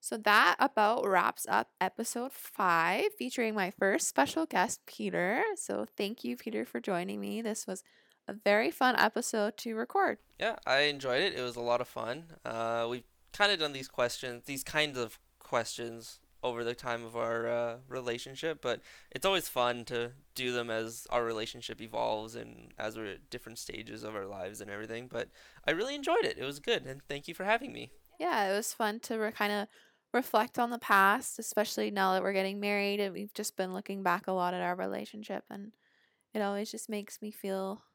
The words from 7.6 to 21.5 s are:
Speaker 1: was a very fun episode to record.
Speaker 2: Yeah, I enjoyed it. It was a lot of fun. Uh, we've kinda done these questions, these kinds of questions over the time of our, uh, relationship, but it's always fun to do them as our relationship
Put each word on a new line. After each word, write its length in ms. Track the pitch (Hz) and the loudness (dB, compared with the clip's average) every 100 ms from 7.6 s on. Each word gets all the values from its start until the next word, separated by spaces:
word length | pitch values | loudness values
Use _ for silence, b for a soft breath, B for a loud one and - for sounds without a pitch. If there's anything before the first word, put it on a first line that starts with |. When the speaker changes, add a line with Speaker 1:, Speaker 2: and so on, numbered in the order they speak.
| - | -6
Speaker 1:
was 180 | 190 - b b b - | -10 -10 b b b -12
a 60 | |
very 380 | 202 - 208 254 | -2 4 4 4
fun 260 | - 254 233 | 4 4 6
episode 640 | 214 - 240 226 208 - | 4 4 -2 0 0 -2
to 160 | 233 | -8
record. 420 | 220 - 392 370 - _ _ | -6 -2 2 2 0 _ _
Speaker 2:
Yeah, 180 | 208 - - | -4 -4 2
I 140 | 131 | 4
enjoyed 360 | 147 143 135 123 | 4 0 0 2
it. 140 | 185 | 2
It 80 | 147 | 0
was 140 | 123 120 | -4 -2
a 40 | |
lot 220 | 120 120 | 2 2
of 60 | 123 | 2
fun. 500 | - 113 131 170 - 123 | -4 -4 -6 -8 -12 -8
Uh, 400 | 113 113 117 117 | -2 0 0 0
we've 160 | 123 - _ _ | -4 -8 _ _
kinda 240 | - 202 196 | 2 4 4
done 140 | 156 | 0
these 140 | 135 131 | -4 -10
questions, 560 | - 123 - 131 120 120 | 0 0 0 -8 -8 -8
these 180 | 139 | -8
kinds 320 | - 156 151 127 | -2 0 0 0
of 220 | 117 - _ _ | -4 -6 _ _
questions 800 | - 123 110 - 120 117 113 - _ _ | -2 0 0 -6 -8 -8 -14 -18 _ _
over 220 | 127 117 | -4 -2
the 100 | 117 | -2
time 300 | 120 127 117 | -4 -4 -4
of 100 | 117 | -4
our, 320 | 117 117 117 117 | -4 -2 0 0
uh, 340 | 120 120 117 135 | 0 -2 -4 -8
relationship, 760 | 131 123 120 - 135 160 151 | -6 -4 -4 -6 -6 -6 -4
but 180 | 127 117 B B B | -4 -4 B B B
it's 160 | 135 190 | 0 2
always 220 | 190 - | 2 0
fun 360 | - 123 123 | 2 2 2
to 300 | 113 123 120 127 _ | -2 -4 -4 -6 _
do 160 | - 127 | -6 -2
them 200 | 123 117 | -2 0
as 360 | 110 113 113 - | -2 -4 -8 -2
our 120 | 120 | 0
relationship 560 | 117 113 110 | 0 -2 -6